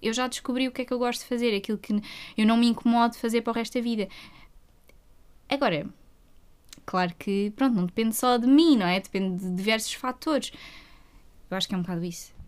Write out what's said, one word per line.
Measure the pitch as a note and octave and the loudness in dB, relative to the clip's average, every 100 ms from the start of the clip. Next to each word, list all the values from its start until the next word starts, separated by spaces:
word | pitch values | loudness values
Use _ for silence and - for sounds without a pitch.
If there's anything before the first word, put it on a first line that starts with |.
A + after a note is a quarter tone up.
eu | A3 | -4
já | A#3 B3+ | -2 -2
descobri | - - B3 C4 | -4 -4 -2 -2
o | |
que | B3+ | -2
é | B3 | -4
que | |
eu | B3 | -2
gosto | B3 A#3 | -2 -2
de | - | -4
fazer, | A#3+ A#3+ G3+ | -2 0 0
aquilo | G3 G#3 | -2 -6
que | - G#3 - - - - | -2 -4 -4 -14 -10 0
eu | G#3+ | 4
não | A#3 | 4
me | A#3+ | 4
incomodo | A3+ A#3 A#3 A#3 | 2 2 4 2
de | A#3 | 0
fazer | A#3 A#3 | -2 -2
para | A3+ | -2
o | |
resto | A3+ A3+ B3 | -4 -4 -4
da | |
vida. | A#3 A3 F#3 - - - - - - _ - - _ - - - - | -2 -2 -4 -8 -20 -20 -20 -20 -20 _ -20 -20 _ -20 -20 -20 -6
Agora, | C#4 B3 D3+ G3 - - _ _ - - _ - - - | 0 0 0 -6 -14 -20 _ _ -20 -20 _ -20 -20 -4
claro | F#3 F3+ - | -2 -2 -4
que, | - G3 G#3 - | -4 -2 -2 0
pronto, | C4+ A3 | 2 2
não | F3+ | 0
depende | - A3+ A3 | 0 -2 2
só | B3+ B3 | 2 4
de | A#3+ | 6
mim, | C#4 E4 B3+ | 6 8 6
não | F3+ | 4
é? | F#3 | 0
Depende | - F#3+ F#3+ F3+ F#3 | 0 -2 -2 -2 -4
de | |
diversos | F3+ G3+ A3 - | -2 0 0 -2
fatores. | - B3+ B3+ D#4+ C#4 - - - - - - - - - - - | -6 -6 -4 -2 0 -2 -12 -20 -20 -20 -20 -20 -20 -20 -20 -8
Eu | F#3+ | -4
acho | - | -2
que | F#3 | -2
é | |
um | |
bocado | F3 F3 | -2 -4
isso. | F3 E3+ - - | -6 -8 -16 -18